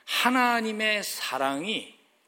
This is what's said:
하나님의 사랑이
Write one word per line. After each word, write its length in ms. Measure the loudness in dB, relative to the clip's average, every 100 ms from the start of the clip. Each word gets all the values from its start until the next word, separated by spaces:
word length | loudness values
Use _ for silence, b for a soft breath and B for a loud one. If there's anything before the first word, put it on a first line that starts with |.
하나님의 1000 | b 0 2 4 4 2 0 -2 0 0
사랑이 920 | -2 -6 -4 -2 0 -2 -4 -6 -8 -20 _ _